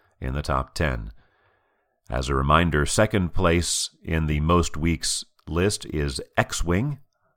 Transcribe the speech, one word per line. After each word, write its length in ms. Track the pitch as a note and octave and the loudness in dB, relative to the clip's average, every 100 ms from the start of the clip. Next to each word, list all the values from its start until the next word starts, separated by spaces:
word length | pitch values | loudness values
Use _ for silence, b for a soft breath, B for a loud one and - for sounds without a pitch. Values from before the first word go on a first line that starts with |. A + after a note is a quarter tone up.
| _ - | _ -12
in 140 | C2+ | -8
the 80 | C#2 | -6
top 320 | D2 C#2 C2 | -4 -4 -4
ten. 380 | - D#2 B1 G#1 - _ _ _ _ _ _ _ _ - | -2 -2 -2 -8 -16 _ _ _ _ _ _ _ _ -8
As 180 | A1+ B1+ | -4 -2
a 60 | |
reminder, 500 | C2+ C#2 D#2 F2 D2+ | 0 4 4 4 2
second 480 | D2 - G#2+ G#2+ F2+ | 0 2 2 2 0
place 560 | - F2+ E2+ E2 - - _ | 2 4 2 0 -4 -6 _
in 240 | - D#2+ D#2 | -4 0 0
the 140 | D2+ | 0
most 360 | D#2 F2 E2+ D#2 | 4 4 2 0
weeks 480 | E2 D#2+ - - - _ - | 0 0 -2 -6 -8 _ -6
list 380 | D#2+ F#2+ G#2 - | 0 0 -2 -6
is 340 | D2+ C#2+ C2 - - | -4 -2 -4 -6 -4
X-Wing, 600 | A#2 - E2+ F2+ C#3+ C#3+ - _ _ | -2 -2 0 0 -2 -6 -12 _ _